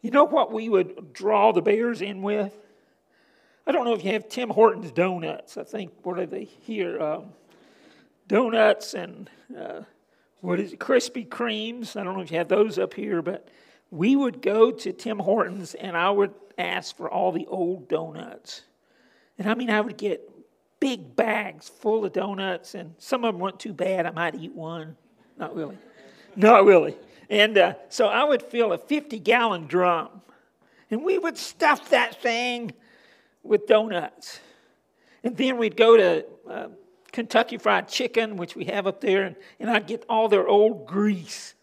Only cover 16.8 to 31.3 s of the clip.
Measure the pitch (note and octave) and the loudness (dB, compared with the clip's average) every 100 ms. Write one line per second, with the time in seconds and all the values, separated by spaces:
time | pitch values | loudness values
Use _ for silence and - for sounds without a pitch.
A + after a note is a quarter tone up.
16.8 | F3 - E3+ F3+ F3+ E3+ - F#3 F3 F#3 | -8 -10 -6 -2 -2 -2 -6 -4 -4 -4
17.8 | - D#3 D#3+ D#3 - - - - _ _ | -4 -4 -4 -12 -16 -18 -18 -20 _ _
18.8 | _ _ _ _ _ - G3+ A#3 B3 G#3+ | _ _ _ _ _ -6 -2 -2 0 0
19.8 | G#3+ - G#3 E3+ - - _ _ _ _ | 0 -4 -6 -6 -10 -20 _ _ _ _
20.8 | C#4 A#3+ D3 A#2+ A3+ A3+ G3+ D#3 - _ | -2 -2 -6 -2 0 -2 -6 -12 -20 _
21.8 | A3 A3 G3+ F#3 F#3+ G3 F#3+ F3 - G3 | -2 -2 -2 -4 -6 -6 -6 -6 -10 -16
22.8 | E3 E3 - B3+ A#3 F3+ F#3+ F#3 A3 E3 | -16 -18 -4 -2 -2 -2 -6 -8 -14 -6
23.8 | F3+ F#3 E3+ D#3+ E3+ D#3 D#3+ - D#3+ E3 | -2 -2 -2 -2 -4 -4 -14 -12 -12 -12
24.8 | D#3 D#3+ _ _ _ _ D#3+ - D3 F#2+ | -14 -20 _ _ _ _ -10 -8 -10 -12
25.8 | - - - - - - G#3 A3+ G3+ F3+ | -20 -20 -20 -20 -18 4 8 10 10 8
26.8 | D#3 - - - - G#3 G#3+ G#3 F3 - | 6 -6 -18 -20 -4 2 4 6 2 2
27.8 | - - G#3+ G#3+ D4 B3+ - A#3+ A3+ F3 | -14 -2 0 2 2 0 -2 -2 -2 -2
28.8 | - D4 D4 A3+ E3+ A#3 A#3 F#3 D3+ F3 | -2 -4 -4 -8 2 2 2 -2 -2 2
29.8 | F3+ E3+ - F#3+ _ _ _ _ _ _ | 2 2 -4 -14 _ _ _ _ _ _
30.8 | _ A3 E4 F#4+ E4 | _ -6 -2 -2 -2